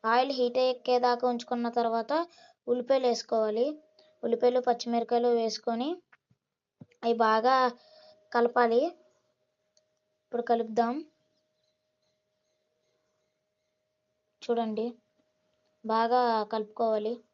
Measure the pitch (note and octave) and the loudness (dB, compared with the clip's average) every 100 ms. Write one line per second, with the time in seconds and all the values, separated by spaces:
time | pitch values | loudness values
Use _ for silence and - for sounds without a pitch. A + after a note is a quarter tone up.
0 | A3 A#3+ C4 C4 A#3+ B3 B3+ B3 - B3 | 2 2 2 0 -2 0 0 -2 0 2
1 | B3 A#3+ B3 A#3+ A#3+ A#3+ A#3+ A#3+ A3+ A3+ | 2 0 0 -2 -6 -4 -2 -2 0 -2
2 | A3 D4+ E4+ - - _ - B3 B3 C4+ | -2 -4 -4 -12 -20 _ -4 -4 0 2
3 | B3+ A#3 - A3+ G#3+ G#3+ C4+ D4+ _ _ | 2 -2 -2 -2 0 0 -2 -4 _ _
4 | _ _ A#3+ A3+ B3 B3 B3 A#3+ A#3+ A#3 | _ _ -4 0 2 2 0 -2 -2 -4
5 | A#3 A#3+ A#3+ A#3+ A3+ A3 - A#3 C#4 F4+ | 0 0 2 0 -2 -4 -6 -4 -6 -8
6 | _ _ _ _ _ _ _ _ - _ | _ _ _ _ _ _ _ _ -20 _
7 | A#3 A3+ A3 A3 A#3+ C4 B3+ A#3+ _ - | -4 2 2 4 4 4 2 -2 _ -20
8 | - _ _ A#3+ A#3 A#3+ A#3 A#3 D#4+ - | -20 _ _ 0 2 2 4 4 2 -4
9 | _ _ _ _ _ _ _ _ _ _ | _ _ _ _ _ _ _ _ _ _
10 | _ _ _ A#3+ A#3 A#3 A3+ A3 A#3 C#4 | _ _ _ -6 0 0 0 -2 -2 -2
11 | E4+ _ _ _ _ _ _ _ _ _ | -10 _ _ _ _ _ _ _ _ _
12 | _ _ _ _ _ _ _ _ _ _ | _ _ _ _ _ _ _ _ _ _
13 | _ _ _ _ _ _ _ _ _ _ | _ _ _ _ _ _ _ _ _ _
14 | _ _ _ _ - A#3 A3+ G#3+ A#3+ A#3+ | _ _ _ _ -4 -2 -2 -4 -6 -8
15 | _ _ _ _ _ _ _ _ A3 A3+ | _ _ _ _ _ _ _ _ -4 0
16 | A#3 B3 A#3+ A3+ G3+ A3 G#3+ - A3+ G#3+ | 2 2 2 0 -2 -4 -6 -4 0 0
17 | G#3+ A#3+ _ | -2 -8 _